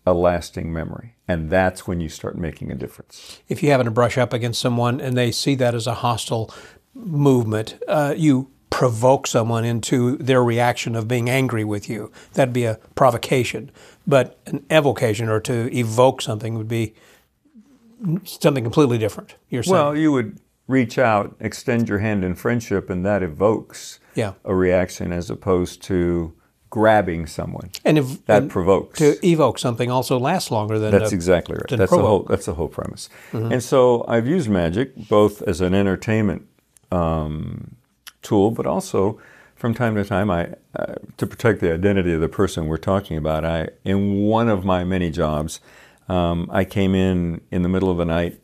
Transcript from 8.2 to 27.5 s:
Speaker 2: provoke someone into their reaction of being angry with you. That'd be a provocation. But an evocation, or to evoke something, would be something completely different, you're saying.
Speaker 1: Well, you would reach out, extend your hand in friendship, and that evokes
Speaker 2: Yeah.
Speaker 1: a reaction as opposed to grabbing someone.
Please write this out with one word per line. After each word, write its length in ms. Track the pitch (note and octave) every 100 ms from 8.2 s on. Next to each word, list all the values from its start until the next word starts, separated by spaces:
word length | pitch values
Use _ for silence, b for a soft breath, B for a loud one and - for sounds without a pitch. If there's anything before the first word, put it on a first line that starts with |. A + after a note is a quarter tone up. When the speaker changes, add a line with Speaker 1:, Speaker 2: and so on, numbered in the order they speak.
| D#3 C3 C3+ _ _
Speaker 2:
provoke 580 | - B2+ A2 B2+ C3+ -
someone 380 | B2 A2+ A2+ A#2
into 520 | A#2 - C3 A#2+ C#3
their 260 | C3+ C3
reaction 520 | A#2+ A#2 B2 A#2+ - A2+
of 120 | G#2+
being 220 | B2 A#2+
angry 340 | C3 C3 A#2
with 260 | G#2+ G#2 -
you. 220 | A2 G#2+ B B
That'd 200 | - C3
be 120 | B2 A#2
a 140 | G#2+ _ -
provocation. 760 | C3 A#2 - C3+ A#2 - C#3 b b b -
But 320 | C#3 B2 - -
an 200 | C#3 -
evocation, 560 | D#3 C#3+ A2+ B2 G#2 A2+
or 100 | A2
to 340 | - A#2+ A#2+ B2+
evoke 460 | A2+ A2+ C3 C3+
something, 340 | - G#2+ A2+ A2+
would 100 | A2
be 260 | A#2 A2 b b b b _ _ A3+ _ _ _ - G3 E3
something 400 | - - D#3+ C3+
completely 340 | A#2 D#3 C#3+ A#2+
different, 380 | A2 - - - _
you're 140 | B2
saying. 100 | A#2
Speaker 1:
Well, 220 | F#3 D3 D3
you 140 | D#3
would 280 | C3+ G#2+ - _ _ -
reach 300 | C3 A#2 -
out, 380 | B2 G#2+ - -
extend 500 | G#2+ - - A#2 A#2
your 100 | G2+
hand 240 | A2 G#2
in 120 | F#2 F2
friendship, 540 | A#2+ A#2+ - G2 -
and 160 | F2+ F#2+
that 160 | G2+
evokes 760 | F2+ D2 G2+ G#2 - - - - b -
Speaker 2:
Yeah. 180 | G#2 - -
Speaker 1:
a 100 | F#2+
reaction 560 | F#2 F2+ F2+ - F#2
as 180 | F2 E2+
opposed 520 | - G#2 F2+ F2 -
to 500 | - F#2 F2 F2 E2 - _ _ _
grabbing 560 | - A2 G#2+ F#2+ E2+ E2
someone. 460 | - -